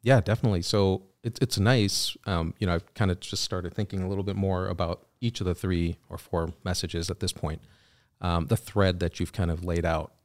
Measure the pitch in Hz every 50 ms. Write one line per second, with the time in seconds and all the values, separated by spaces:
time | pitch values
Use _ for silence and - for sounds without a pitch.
0 | - 123 135 113 - 95 107 - - 110 98 85 85 - 110 104 98 95 95 95
1 | - - _ _ - 107 - - - - - 101 98 117 135 117 101 95 - -
2 | - - - - - 104 92 85 82 82 - - 104 90 85 85 - _ - -
3 | 107 92 90 92 - - - - - - 95 90 90 85 - - 101 - 101 95
4 | 92 92 98 98 95 101 98 101 98 95 92 90 92 - 87 90 87 82 87 -
5 | _ _ _ - 120 117 - - 92 90 85 - - 92 90 85 85 82 85 -
6 | _ - - - - - - 85 82 80 - - - 90 85 - - 80 - 85
7 | 85 92 87 - - 92 - - - 78 80 - - - _ _ _ _ _ _
8 | _ _ _ - 92 87 85 85 78 - 117 - - - - 104 95 92 90 87
9 | 90 80 - - 90 - - - 87 85 80 82 90 87 85 85 82 82 80 78
10 | 73 - _ _